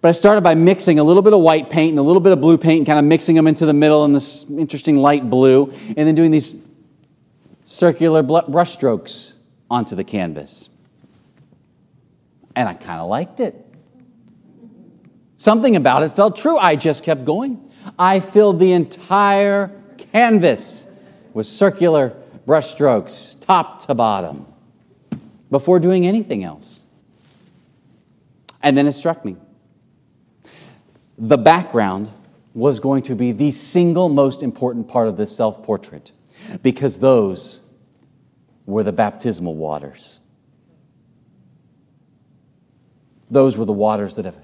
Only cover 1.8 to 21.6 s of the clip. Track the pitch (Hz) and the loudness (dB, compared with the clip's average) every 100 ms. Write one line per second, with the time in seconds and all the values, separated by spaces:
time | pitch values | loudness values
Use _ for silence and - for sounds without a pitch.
1.8 | 160 151 139 185 180 175 156 165 160 160 | 0 0 2 4 4 4 4 4 4 2
2.8 | 143 151 147 160 - 160 160 151 160 147 | 2 2 2 2 2 2 2 2 0 2
3.8 | 151 151 147 143 139 - - 143 156 143 | 4 4 4 0 -2 -14 -12 -8 -8 -6
4.8 | - 143 139 147 127 127 131 131 139 - | 0 2 4 2 0 2 4 4 2 -6
5.8 | - - 151 160 165 156 - - - _ | -12 -2 0 2 2 0 -4 -16 -20 _
6.8 | _ _ _ _ _ _ _ _ _ - | _ _ _ _ _ _ _ _ _ 0
7.8 | 180 - 165 160 131 165 165 147 175 - | 0 2 2 2 2 0 0 -2 -2 -2
8.8 | 135 107 - - - _ _ _ _ 120 | -2 -2 -8 -20 -20 _ _ _ _ -6
9.8 | 110 95 92 104 87 76 71 - - _ | -6 -10 -8 -8 -8 -10 -18 -20 -20 _
10.8 | _ _ _ _ _ _ _ _ _ _ | _ _ _ _ _ _ _ _ _ _
11.8 | _ _ _ _ _ _ _ 123 113 85 | _ _ _ _ _ _ _ -6 -6 -8
12.8 | - 82 85 113 180 - 226 - _ _ | -14 -12 -6 -6 -8 -8 -8 -8 _ _
13.8 | _ _ _ _ _ _ _ _ - _ | _ _ _ _ _ _ _ _ -20 _
14.8 | - _ _ _ _ _ - 226 254 196 | -20 _ _ _ _ _ 0 0 2 2
15.8 | 131 131 156 - 202 - 311 320 185 151 | 2 0 -2 0 0 0 -2 0 0 0
16.8 | 160 139 - 151 127 175 269 233 - _ | -2 -4 -4 -4 -4 -6 -6 -12 -16 _
17.8 | - - 185 190 185 208 208 175 185 180 | -20 -2 0 0 0 2 2 4 2 2
18.8 | 151 - - 196 202 202 202 196 294 - | -2 -10 -4 0 2 2 0 -2 -4 -10
19.8 | - - - 214 233 214 165 110 - - | -20 -20 -4 0 2 2 2 0 -8 -20
20.8 | - - - _ _ 110 107 - | -20 -20 -20 _ _ -10 -10 0